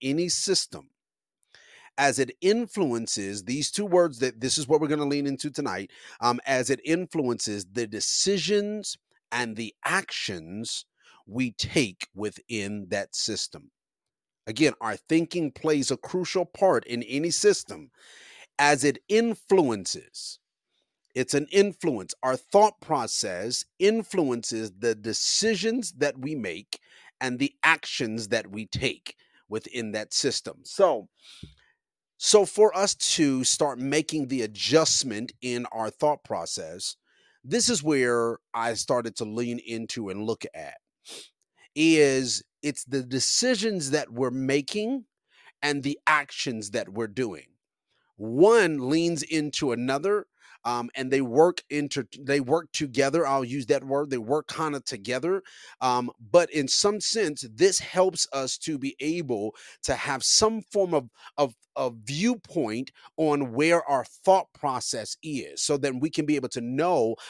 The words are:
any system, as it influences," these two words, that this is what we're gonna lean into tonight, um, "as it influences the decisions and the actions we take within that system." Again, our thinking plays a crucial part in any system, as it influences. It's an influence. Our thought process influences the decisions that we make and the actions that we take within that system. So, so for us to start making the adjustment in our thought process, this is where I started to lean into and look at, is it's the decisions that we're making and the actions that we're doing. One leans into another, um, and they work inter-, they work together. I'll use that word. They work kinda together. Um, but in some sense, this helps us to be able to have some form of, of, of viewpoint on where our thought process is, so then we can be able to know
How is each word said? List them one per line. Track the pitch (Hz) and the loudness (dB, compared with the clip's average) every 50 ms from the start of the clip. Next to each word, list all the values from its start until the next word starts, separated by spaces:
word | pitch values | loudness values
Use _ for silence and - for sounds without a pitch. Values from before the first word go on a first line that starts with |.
| 127 | -4
any | 131 139 160 175 175 | -2 0 0 0 -2
system, | - - - - 190 - - - - 80 71 _ _ _ _ _ _ _ _ _ _ _ _ _ _ - _ - - - - - - - | -2 -2 0 0 0 0 -2 -4 -8 -16 -18 _ _ _ _ _ _ _ _ _ _ _ _ _ _ -20 _ -20 -20 -20 -20 -10 -2 0
as | 143 143 123 135 | 2 2 4 2
it | 135 120 - - | 0 -2 -2 0
influences," | - 185 208 233 240 202 - 208 185 139 117 117 113 - - - 101 98 101 104 95 | 2 2 2 2 0 -4 -2 -2 0 0 0 -2 -2 -4 -4 -4 -4 -6 -6 -8 -6
these | 90 127 147 143 - - | -6 -4 -4 -4 -4 -4
two | - 208 | -4 -2
words, | 202 175 180 175 165 135 113 | 2 4 4 4 4 2 -2
that | 131 127 113 113 | -2 -2 -2 -2
this | 117 131 - | -4 -2 -2
is | - 147 123 | -2 0 2
what | 156 151 | 2 2
we're | 156 | 2
gonna | 147 151 151 147 | 2 0 0 0
lean | 143 143 143 143 | 0 -2 -2 -2
into | 139 139 135 - 151 | -2 -4 -4 -6 -8
tonight, | 135 - 143 117 95 92 101 - - - - - - - | -6 -4 -4 -4 -4 -6 -8 -10 -14 -20 -20 -20 -8 0
um, | 113 120 120 123 - | 2 2 2 2 0
"as | - 135 127 127 123 | 0 0 0 2 0
it | 139 - - | -2 -2 0
influences | 139 160 175 180 156 - 165 143 123 120 - - - 104 101 95 90 98 | 0 0 0 -2 -4 -4 -2 0 0 -2 -2 -2 -6 -6 -6 -8 -8 -6
the | 120 117 107 | -6 -6 -4
decisions | 104 104 - - - - - 190 202 190 151 160 208 208 208 208 214 214 202 - - - _ _ _ _ _ - - | -4 -6 -4 -2 0 0 2 2 0 0 0 0 0 0 0 -2 -4 -6 -8 -8 -10 -12 _ _ _ _ _ -6 -4
and | 120 123 113 110 | -4 -2 -4 -4
the | 107 117 104 - _ - | -8 -10 -10 -10 _ -4
actions | - 165 190 185 - - - - - 101 87 78 80 92 104 117 - - - - _ _ _ _ _ - _ _ | -2 -2 -2 -2 -4 -8 -8 -6 -6 -6 -8 -8 -10 -10 -8 -8 -8 -8 -10 -10 _ _ _ _ _ -20 _ _
we | - 95 123 131 123 | -10 -4 -4 -4 -4
take | 104 - - 107 - 165 135 101 90 - - - - | -4 -6 -6 -2 0 0 0 0 -2 -10 -14 -14 -10
within | 95 104 107 - - - - 120 107 101 101 104 104 98 87 | -8 -8 -8 -8 -10 -14 -8 -6 -6 -4 -4 -6 -8 -8 -6
that | 101 101 98 - - | -4 -4 -6 -6 -6
system." | - - - 107 95 - - - 80 - - _ _ _ _ _ _ _ _ _ _ _ _ _ _ - | -6 -4 -4 -4 -4 -6 -8 -10 -16 -20 -20 _ _ _ _ _ _ _ _ _ _ _ _ _ _ -14
Again, | - 113 120 156 143 117 - | -8 0 2 2 2 2 0
our | - 113 104 | -4 -4 -4
thinking | - _ - 156 165 170 156 - 175 160 139 | -4 _ 2 2 2 2 0 -2 -4 -4 -4
plays | - - - 156 151 143 131 - | -6 -4 0 0 2 2 0 -2
a | 131 | -4
crucial | 120 - - - 185 175 - - 185 175 | -4 -6 -4 -4 -4 -2 -2 -2 -2 -4
part | - - - 202 190 156 117 - | -4 -2 2 4 4 4 4 2
in | - 120 120 120 | -2 -6 -6 -4
any | 107 127 139 156 175 160 | -4 -4 -2 -2 -2 0
system, | - - 208 196 - - - 196 156 151 131 _ _ - - - - - - - - - _ _ - | 2 4 4 4 2 0 -10 -14 -16 -16 -20 _ _ -20 -20 -20 -20 -20 -20 -20 -20 -20 _ _ 2
as | 143 147 147 139 123 | 4 4 6 6 4
it | 147 135 - _ - | 2 2 0 _ 2
influences. | 202 220 233 233 214 - - - 196 190 160 131 113 101 92 - - - - _ - - - - - - _ _ _ _ _ _ _ _ _ _ _ _ _ _ - | 2 4 4 2 0 -4 0 2 4 6 6 4 2 -2 -4 -6 -8 -8 -10 _ -18 -16 -14 -14 -16 -18 _ _ _ _ _ _ _ _ _ _ _ _ _ _ -4
It's | 127 127 - - | -4 -2 0 0
an | 143 147 - | -2 0 2
influence. | 160 196 196 208 180 - - 170 135 104 92 82 - - - | 4 4 4 4 2 -4 -2 -2 -2 -2 -4 -8 -10 -4 -2
Our | 131 131 | -2 -2
thought | 127 - - - 202 214 214 - - | -2 -2 4 6 6 6 6 4 0
process | - - 156 135 117 110 - - - 101 92 87 98 117 127 - - _ _ - | -4 -2 -2 0 0 -2 -4 -4 -4 -4 -4 -4 -4 -4 -4 -6 -6 _ _ 2
influences | 180 202 220 226 208 - - 190 160 135 123 117 110 - 120 110 110 107 90 95 | 4 4 4 2 0 -2 0 0 2 2 0 -2 -2 -4 -4 -4 -6 -6 -8 -2
the | 107 117 113 | 0 0 0
decisions | 107 104 113 113 - - - - - 196 226 220 180 180 226 226 262 226 - - | 0 -2 -4 -4 -2 0 0 0 2 2 2 2 2 0 -2 -2 -2 -4 -6 -4
that | 127 139 143 139 | -2 -2 -2 -2
we | 135 127 143 156 | -4 -6 -6 -6
make | 143 110 95 82 90 104 - - - _ _ _ - - - _ - | -4 -6 -6 -8 -8 -10 -12 -14 -14 _ _ _ -20 -20 -20 _ -6
and | 131 131 123 123 | -4 -4 -2 0
the | 143 143 - _ - | -2 -2 -2 _ 2
actions | 156 160 151 - - - - 135 110 110 113 110 98 | 4 4 2 0 -8 -6 -4 -4 -4 -4 -6 -4 -2
that | 117 113 104 95 98 | -2 -2 -2 -4 -10
we | 107 110 | -12 -10
take | 95 - - 135 135 - - - - - _ _ _ _ _ _ - | -8 -6 -4 -4 -4 -4 -6 -14 -20 -20 _ _ _ _ _ _ -8
within | 107 110 - - - 123 113 107 101 | -8 -8 -8 -8 -8 -8 -6 -6 -6
that | 107 107 - - | -6 -6 -4 -4
system. | - - 139 117 - - - - _ - | -2 0 0 -2 -2 -6 -8 -14 _ -18
So, | - - - 196 180 143 113 95 - _ _ _ - - - - 78 - _ _ _ _ _ _ _ _ _ _ _ _ - | -8 0 4 4 4 4 2 -4 -12 _ _ _ -20 -20 -20 -20 -20 -20 _ _ _ _ _ _ _ _ _ _ _ _ -6
so | - - - 208 196 | 0 6 6 6 6
for | - - - 214 214 165 | 6 4 6 6 6 6
us | 185 196 202 - | 4 0 0 0
to | - - - - - 160 143 135 131 131 | -2 -2 0 2 2 2 2 2 2 2
start | - - - 165 143 131 123 | 0 2 2 0 0 0 -2
making | 127 139 135 156 156 - 160 156 139 | -4 0 0 0 0 0 -2 -4 -4
the | 123 135 131 113 | -2 -2 -4 -4
adjustment | 107 107 98 - - 123 160 160 - - - - 131 107 104 117 - - _ | -4 -6 -6 -2 4 4 4 6 4 2 0 0 -2 -4 -6 -6 -8 -10 _
in | - 123 120 120 123 | -6 -4 -4 -4 -6
our | - - 113 113 110 | -6 -6 -6 -6 -6
thought | - - - 151 147 - _ | -4 0 0 0 0 0 _
process, | - 110 92 85 85 - - 90 80 82 95 - - - _ _ _ _ _ _ _ _ _ - | -6 -6 -6 -4 -6 -8 -8 -8 -10 -10 -10 -10 -10 -10 _ _ _ _ _ _ _ _ _ -8
this | 123 156 240 - - | -2 0 0 2 2
is | 240 190 139 | 0 0 0
where | 156 151 135 127 123 120 117 117 117 113 - _ _ - | 2 2 4 4 4 2 2 2 0 -2 -6 _ _ -6
I | 117 117 117 113 | -4 -2 -2 -2
started | 107 - - 143 123 117 117 101 | -4 -2 -2 0 0 -2 -4 -6
to | - 117 | -8 -8
lean | 107 107 117 123 120 120 120 | -6 -4 -4 -4 -4 -4 -8
into | - - 113 113 113 110 - 123 110 95 | -8 -8 -8 -8 -8 -8 -8 -8 -8 -8
and | 92 101 107 | -6 -6 -4
look | 110 110 - - - - | -4 -4 -4 -6 -14 -12
at, | 82 78 71 - - _ _ _ _ _ - - - - - _ _ _ _ _ _ _ _ - | -12 -14 -14 -16 -18 _ _ _ _ _ -18 -18 -18 -18 -20 _ _ _ _ _ _ _ _ -2
is | 147 156 165 160 156 147 139 131 131 131 120 110 - - _ _ _ | 2 4 6 6 8 6 6 6 2 0 -2 -4 -6 -6 _ _ _
it's | - 147 139 - - | -6 -6 -6 -6 -6
the | - 127 139 127 | -4 -4 -4 -4
decisions | 127 127 131 - - - - 233 254 254 202 196 226 208 185 151 135 135 | -2 -2 -2 0 0 0 2 2 2 2 2 0 -2 -2 -2 -2 0 0
that | 151 139 - 117 | -2 -2 -2 -4
we're | 117 131 127 123 | -2 -2 -2 -2
making | 131 131 131 139 147 143 - - 208 208 226 269 269 226 _ _ _ _ _ _ _ - - - - - | -2 0 2 2 0 0 0 -4 -4 -2 -2 -4 -4 -6 _ _ _ _ _ _ _ -20 -20 -14 -6 -2
and | 147 147 143 127 | -2 -2 0 -2
the | 143 147 - - - | -4 -4 -2 2 2
actions | 156 151 143 - - - - 143 120 110 107 95 101 | 2 2 2 -2 -8 -8 -6 -6 -6 -6 -6 -6 -4
that | 117 101 90 | -4 -4 -4
we're | 95 107 117 | -6 -6 -6
doing. | 107 101 120 127 110 90 73 67 _ _ _ _ _ _ _ _ _ _ _ _ _ _ | -6 -4 -4 -4 -4 -6 -10 -16 _ _ _ _ _ _ _ _ _ _ _ _ _ _
One | - 104 110 117 131 170 214 226 233 202 170 156 143 127 127 | -12 -8 -2 4 6 8 8 8 8 6 6 2 0 0 2
leans | 147 165 170 170 170 151 143 | 2 2 2 2 0 -2 -4
into | - 160 160 151 147 - - 151 135 | -2 -2 -2 -2 -2 -2 -2 -2 0
another, | 117 117 123 127 135 139 156 196 208 208 - _ _ _ _ - - _ - | 0 0 0 -2 -2 0 0 0 0 -2 -2 _ _ _ _ -20 -18 _ -4
um, | 117 123 120 120 120 - | -2 -2 -2 -4 -6 -6
and | 135 131 131 | -6 -4 0
they | 135 139 | 2 0
work | 135 120 113 135 160 180 175 - - - | 2 2 6 6 6 6 6 0 -6 -6
inter-, | - 147 143 139 - 143 117 - - - | -4 -4 -4 -4 -4 -6 -8 -8 -12 -12
they | 143 131 139 147 | -4 -2 0 0
work | 135 123 147 170 165 139 - | 0 0 0 -2 -2 -4 -6
together. | - 156 139 117 123 135 135 135 165 165 | -6 -6 -4 0 2 2 2 4 2 2
I'll | 135 139 135 131 | 2 0 0 -2
use | 117 127 143 131 | -2 -6 -4 0
that | 104 139 139 135 | 0 0 0 0
word. | 135 135 143 151 147 | -2 -2 -2 -2 -2
They | 135 123 | -4 -6
work | 107 107 139 156 143 - | -2 -2 -2 -2 -2 -4
kinda | - - 160 156 143 139 | -6 -4 -4 -4 -4 -6
together. | - - - 107 98 113 123 127 127 170 190 196 185 - - - - - - - | -8 -8 -10 -8 -6 -4 -4 -2 0 -2 -2 -2 -4 -8 -20 -20 -20 -20 -8 -2
Um, | 131 127 123 123 123 123 - - 117 104 101 | 0 2 2 2 0 -2 -6 -10 -2 4 6
but | 175 170 - | 6 6 6
in | - 156 139 | 0 -2 0
some | 135 - - - 202 208 208 | 0 2 2 2 2 0 0
sense, | - - - 226 208 160 147 135 - 117 110 | -2 -2 0 0 0 -2 -2 -6 -10 -8 0
this | 107 165 196 185 - | 4 4 4 4 2
helps | - - - 185 185 190 175 160 - - - | -4 -2 2 2 2 2 2 -2 -4 -2 -2
us | 139 135 127 - - | -4 -4 -4 -6 -6
to | - - 156 | -6 -6 -6
be | 135 123 139 135 - | -4 -4 -6 -6 -4
able | 135 151 165 175 165 131 120 104 101 107 - - - - - _ - | -4 -4 -2 -2 -2 -2 -2 -2 -2 -4 -6 -10 -18 -20 -18 _ -4
to | - 135 | -2 -2
have | - - 147 139 131 - | -2 -2 -4 -4 -2 0
some | - - - 214 214 226 220 - | 2 4 6 4 4 2 0 -8
form | - - 208 196 175 170 | -4 0 0 2 2 2
of, | 147 127 117 _ _ - - - - | 0 0 -2 _ _ -20 -8 -2 0
of, | 147 131 113 _ _ _ - | 0 0 0 _ _ _ -6
of | 139 135 127 117 113 107 | -4 -4 -4 -4 -6 -8
viewpoint | 107 139 147 190 240 247 220 - - - 180 139 107 110 120 135 - - _ - - _ | -6 -4 0 0 0 0 0 -4 -6 -4 -2 -2 -2 -2 -4 -6 -8 -12 _ -20 -12 _
on | - 160 156 147 143 143 123 113 | 0 2 2 2 2 0 -2 0
where | 123 151 165 170 170 - - | 2 4 6 4 4 4 2
our | 143 131 120 | 0 0 0
thought | - - - - 196 190 190 165 _ _ | -2 -10 -2 4 6 6 6 4 _ _
process | - - 143 131 123 - - - 120 107 - - - - | -6 -4 -2 -2 -2 -4 -4 -4 -4 -6 -8 -10 -10 -10
is, | 160 147 127 95 73 71 - - | -8 -6 -6 -6 -8 -8 -4 -2
so | - 151 | 0 0
then | 139 135 143 131 127 | 0 0 -2 -2 -2
we | 127 160 | -4 -4
can | - - 151 | -2 -2 0
be | 147 151 | 2 0
able | 143 127 120 | 0 0 -4
to | - 127 | -6 -6
know | 117 120 127 139 160 180 180 147 117 113 117 - - - | -6 -4 -2 0 2 2 4 4 2 2 0 -4 -8 -18